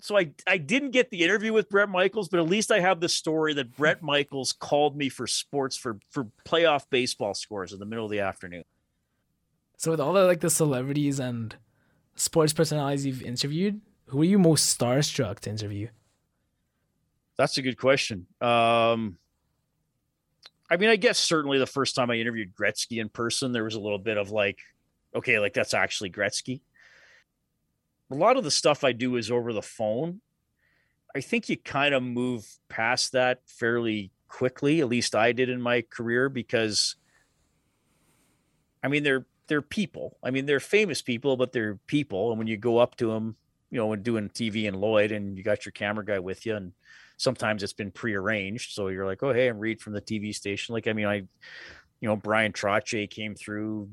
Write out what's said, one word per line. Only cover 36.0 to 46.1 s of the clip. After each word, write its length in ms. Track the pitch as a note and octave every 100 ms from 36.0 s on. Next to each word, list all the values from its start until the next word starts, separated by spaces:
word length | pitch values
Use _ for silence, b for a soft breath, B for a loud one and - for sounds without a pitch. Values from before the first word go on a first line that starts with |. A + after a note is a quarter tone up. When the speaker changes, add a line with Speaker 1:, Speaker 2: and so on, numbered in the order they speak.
| A#2 A#2+ C3+
Speaker 1:
because, 640 | B2+ A2+ A#2+ A2 G2+ - - _ _ _ _ _ _ _ _ _ _ _ _ _ _ _ _ _ _
I 40 | C3+
mean, 140 | D3
they're, 240 | D3 C3 - _ -
they're 160 | D3+
people. 540 | - - F3+ - - -
I 80 | B2
mean, 160 | C3 C#3
they're 140 | C#3
famous 420 | - G3+ G#3 C3
people, 360 | - A#2+ C#3+ B2+
but 160 | B2
they're 260 | B2 G#2+ G2+ -
people. 420 | D3 C#3+ F#2 A#2
And 80 | A2
when 100 | A2
you 100 | G#2+
go 200 | A#2+ A#2
up 180 | A#2+ -
to 160 | A2+
'em, 220 | A2 A2 G#2+ _ _ _
you 60 | C3+
know, 100 | A2
when 160 | G#2+
doing 260 | A2 A2+ G2+
T 200 | - A#2
V 180 | G#2 G#2+
in 80 | F#2+
Lloyd 360 | G#2 A2 G#2
and 240 | G#2+ G2+ F#2+
you 80 |
got 220 | G#2 G#2 G2+
your 60 |
camera 340 | - G#2 G#2+
guy 140 | G2+